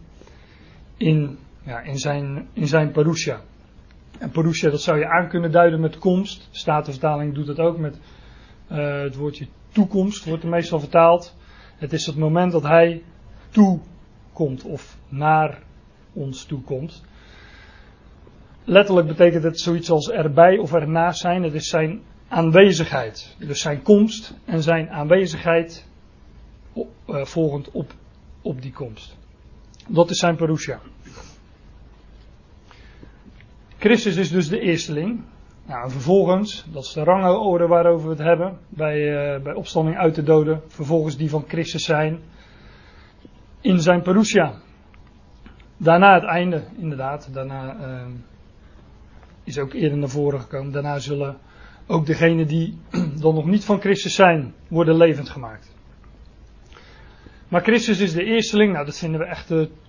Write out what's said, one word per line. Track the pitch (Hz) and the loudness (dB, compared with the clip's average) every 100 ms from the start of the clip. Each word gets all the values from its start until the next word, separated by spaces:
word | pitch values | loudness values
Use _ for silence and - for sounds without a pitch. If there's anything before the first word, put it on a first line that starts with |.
| - - - - - - - - - - | -20 -20 -20 -20 -20 -20 -20 -20 -18 -4
In, | 160 156 143 139 - - | 0 2 0 -8 -20 -20
ja, | - 117 | -14 -12
in | 131 139 | -10 -6
zijn, | 147 143 139 139 - | -4 -4 -6 -10 -10
in | - 156 | -6 0
zijn | 160 151 | 2 2
parousia. | 156 151 160 151 117 - - - - - - - - | 2 0 0 -4 -8 -12 -20 -20 -20 -20 -20 -20 -14
En | - | -8
parousia, | 165 160 160 160 | -2 0 0 0
dat | 147 | 0
zou | - 151 | 0 0
je | 156 | 2
aan | 170 170 | 0 0
kunnen | 175 170 | -2 2
duiden | 170 170 160 | 4 6 4
met | 160 - | -2 -2
komst. | 190 180 202 - - | 0 0 -2 -10 -18
Statenvertaling | - - 151 151 135 156 147 147 | -8 -2 -2 -2 -4 -2 -2 -4
doet | 143 143 | -6 -6
het | 147 | -2
ook | 165 170 | -2 -2
met, | 151 - - - - - - - - | -6 -10 -20 -20 -20 -20 -20 -20 -10
eh, | 156 147 143 | -6 -4 -4
het | 143 | -6
woordje | 127 147 - 143 - - | -6 -8 -8 -14 -18 -6
toekomst, | 214 190 196 190 208 | 0 0 0 -2 -4
wordt | 160 160 | -8 -8
er | 165 | -4
meestal | 170 160 160 | -4 -2 -6
vertaald. | 143 170 165 175 - - - - - - | 0 4 6 4 0 -20 -20 -20 -20 -12
Het | 143 | -6
is | 156 165 | -6 -4
het | 143 | -2
moment | 156 165 180 | 0 2 2
dat | 165 | 0
hij | 147 165 170 165 - - - - - | 4 6 4 2 -12 -20 -20 -20 -2
toekomt | 220 202 165 - - - - - - 151 131 | 4 4 4 -6 -20 -20 -20 -14 -6 -6 -6
of | - 143 - - - | -12 -14 -14 -20 -14
naar | 135 151 156 156 - - - - _ - 196 | -4 2 2 2 -4 -20 -20 -20 _ -16 -10
ons | 135 127 | -10 -10
toekomt. | - 143 - 131 160 - - - - - - - - - - - - - - - - - | -10 -10 -8 -8 -8 -14 -20 -20 -20 -20 -20 -20 -20 -20 -20 -20 -20 -20 -20 -20 -20 -14
Letterlijk | - 180 202 180 156 | 2 4 6 4 2
betekent | 156 175 170 | 4 4 4
het | 160 160 | -2 -2
zoiets | 175 170 170 | -2 -2 0
als | 156 147 | 0 0
erbij | 220 156 143 175 196 | -2 0 6 6 6
of | 165 | 2
ernaast | 165 151 165 170 165 | -2 0 0 0 -2
zijn. | 180 180 | -2 -2
Het | 170 | -2
is | 151 - | -4 -4
zijn | 165 160 208 - - - | -2 -2 -4 -14 -20 -6
aanwezigheid. | 180 165 170 202 160 160 139 113 - - - | -2 4 8 8 6 -2 -4 -6 -12 -20 -16
Dus | 147 143 | -10 -6
zijn | 160 143 | -6 -2
komst | - 208 214 - - - | 4 6 4 -2 -16 -18
en | - 160 | -6 -2
zijn | 156 165 156 | 0 0 -2
aanwezigheid | 160 147 185 185 160 175 170 165 - - - - - - - - - - | -4 2 4 2 -4 0 0 0 -10 -20 -20 -20 -20 -20 -20 -20 -20 -16
op, | - - - - | -12 -12 -14 -10
eh, | 147 | -8
volgend | 135 170 156 143 139 | -6 -2 -2 -4 -10
op, | 208 135 - - - - - | -12 -12 -14 -20 -20 -20 -14
op | 214 127 | -10 -10
die | 131 | -12
komst. | 127 127 110 - - - - - - - - - | -12 -14 -16 -20 -20 -20 -20 -20 -20 -20 -20 -2
Dat | 156 170 | 2 2
is | 180 | 2
zijn | 175 160 | 0 0
parousia. | 165 156 - 123 - - - - - - - - - - - - - - - - - - - - - - - - - - - - - - | -2 -2 -6 -12 -16 -20 -20 -20 -20 -20 -20 -20 -20 -20 -20 -20 -20 -20 -20 -20 -20 -20 -20 -20 -20 -20 -20 -20 -20 -20 -20 -20 -20 -2
Christus | 208 226 220 175 | 2 2 0 -2
is | 175 | -2
dus | 180 156 | -2 -2
de | 214 | -2
eersteling. | 185 160 - 147 180 233 - - - - - | -2 -4 -4 -6 -6 -8 -12 -20 -20 -20 -16
Nou, | 127 | -12
en | 127 | -10
vervolgens, | 131 131 196 175 185 214 - - | -6 2 2 4 0 -2 -8 -14
dat | 151 | -14
is | 127 | -12
de | 156 | -4
rangorde | 156 190 185 196 214 175 170 | 0 2 2 2 2 2 4
waarover | 170 170 165 156 | 4 4 2 0
we | |
het | 156 | -2
hebben, | 156 165 180 190 - | 2 2 0 -8 -14
bij, | - 151 151 147 147 143 | -6 -4 -2 -2 -2 -4
eh, | 139 | -6
bij | 139 | -8
opstanding | - - 165 160 165 | -10 -6 -2 -2 0
uit | 170 | 0
de | 160 | 0
doden, | 147 156 151 156 - | 2 4 4 -2 -6
vervolgens | - 143 165 156 131 | -10 -2 -2 -2 -4
die | 156 | -4
van | 151 - | -4 -6
Christus | 165 160 156 | -6 -6 -6
zijn | - 151 156 165 - - - - - - - - - - - - - - | -2 0 -2 -4 -12 -20 -20 -20 -20 -20 -20 -20 -20 -20 -20 -20 -20 -4
in | 254 185 | 2 2
zijn | 160 175 | 4 2
parousia. | 180 190 214 202 151 110 - - _ - - - - - - - - - | 2 2 4 2 2 -2 -20 -20 _ -20 -20 -20 -20 -20 -20 -20 -20 -2
Daarna | 156 175 196 | 4 6 8
het | 180 | 6
einde, | - 170 180 160 - - | 4 -2 -2 -4 -8 -10
inderdaad, | 160 135 131 147 - | -10 -8 -8 -10 -12
daarna, | 131 135 135 131 165 | -12 -10 -10 -12 -12
eh, | 131 127 123 123 - - - - - - - - - - - - | -14 -14 -14 -16 -20 -20 -20 -20 -20 -20 -20 -20 -20 -20 -20 -20
is | - 143 | -12 -8
ook | 135 | -8
eerder | 254 156 147 | -2 -2 -2
naar | 139 | -4
voren | 147 143 139 | -2 -2 -4
gekomen, | 117 135 139 | -8 -10 -8
daarna | 139 147 143 | -8 -6 -6
zullen | 127 143 139 135 - - - - - | -6 -6 -6 -10 -20 -20 -20 -18 -4
ook | 165 151 | -2 -2
degenen | 147 165 165 156 | 2 2 2 0
die | 160 165 - - | -2 -4 -8 -10
<clears throat> | 175 165 147 | -6 -6 -2
dan | 156 | 0
nog | 160 151 | 0 2
niet | 208 | 0
van | - 196 | 0 -2
Christus | 196 196 185 | 0 -2 0
zijn, | - 190 165 127 - - | 4 4 4 -2 -12 -4
worden | 160 160 160 | 0 4 6
levend | 165 147 135 | 6 4 -6
gemaakt. | 139 117 107 - - - - - - - - - - - - - - - - - - - | -14 -16 -18 -20 -20 -20 -20 -20 -20 -20 -20 -20 -20 -20 -20 -20 -20 -20 -20 -20 -20 -4
Maar | 175 | -2
Christus | 180 233 233 190 | 2 2 2 0
is | 196 | 0
de | 160 | -2
eersteling, | 208 226 220 208 208 | 0 0 0 2 2
nou, | 170 | 2
dat | 143 - | -6 -8
vinden | 165 160 | -6 -4
we | 165 | -6
echt, | 165 - | -10 -4
eh, | 160 156 - | -2 -2 -6